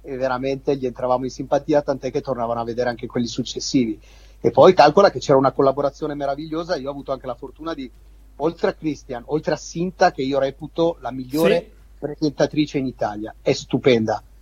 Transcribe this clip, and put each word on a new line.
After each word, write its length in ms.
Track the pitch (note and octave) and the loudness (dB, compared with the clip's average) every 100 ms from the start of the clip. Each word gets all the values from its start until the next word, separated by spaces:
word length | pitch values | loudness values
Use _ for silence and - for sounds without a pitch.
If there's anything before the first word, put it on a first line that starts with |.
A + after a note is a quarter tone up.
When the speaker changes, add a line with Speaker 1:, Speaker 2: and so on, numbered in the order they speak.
Speaker 1:
e 140 | - C3 | -10 -4
veramente 600 | C3 B2+ C3+ C3+ C#3+ C3+ | -2 -2 -2 -2 -2 -2
gli 100 | B2+ | -4
entravamo 380 | A#2 B2+ B2+ | -4 0 0
in 60 | C3 | 0
simpatia, 520 | - C3+ C#3+ C#3 D3 | -8 -2 -2 2 0
tant'è 280 | C#3+ C3+ C3 | 2 -4 -4
che 100 | C#3+ | -4
tornavano 400 | C3+ A#2+ A#2 A#2 | -4 -4 -2 -2
a 40 | |
vedere 240 | A#2 A#2 B2 | -4 -2 -2
anche 180 | A#2 A#2+ | -4 -6
quelli 200 | B2+ A#2 | -4 -4
successivi. 760 | - A#2 B2 - C#3 A#2 G#2+ - - - - | -4 -6 -6 -2 0 0 -4 -12 -20 -20 -2
E 100 | B2 | 2
poi 220 | C3 E3 | 8 8
calcola 380 | F#3 D3+ D3+ G3+ | 8 6 8 4
che 80 | B2+ | 2
c'era 180 | - C#3 | 2 4
una 160 | C3+ | 4
collaborazione 640 | - C#3 C3 C#3 - D#3 | 2 0 2 -4 -4 -8
meravigliosa, 640 | C#3+ C#3 C#3 D#3+ D#3 E3+ E3+ | -4 -4 -6 -6 -8 -4 -6
io 120 | C3 | -6
ho 20 | |
avuto 200 | C#3+ C3 | -10 -8
anche 140 | C3 B2+ | -8 -8
la 80 | |
fortuna 400 | A#2+ B2+ - D#3+ | -10 -12 -12 -10
di, 160 | D#3 B2+ - - - - - | -10 -12 -16 -20 -20 -20 -4
oltre 340 | D#3 E3+ G3 | -4 0 -2
a 20 | |
Christian, 500 | - D#3 C#3 - A#2+ - | -2 -6 -6 -8 -12 -4
oltre 260 | D3+ D#3+ | -4 -2
a 40 | D3 | -4
Sinta, 540 | - E3 F3+ - - | -4 -6 -6 2 2
che 100 | A3+ | 2
io 160 | C3+ C#3 | -2 0
reputo 580 | C3+ C3+ D3+ - E3 - | 0 -4 -10 0 0 0
la 100 | B2+ | -10
migliore 480 | C3 B2+ D3 F3 - | -10 -6 0 2 0
Speaker 2:
Sì. 120 | A3 - - - | -2 -20 -20 -12
Speaker 1:
presentatrice 800 | C#3+ D3 D#3 - D3 D3+ D3+ D3 | -12 -4 -4 0 0 0 -2 -2
in 80 | C3 | -4
Italia, 480 | - A2 G#2 G#2+ - | -4 -6 -6 -10 -4
è 100 | - | -2
stupenda, 680 | C3 - C3 C#3 A#2 A2 G#2 - - | -2 -2 2 4 4 2 -2 -6 -20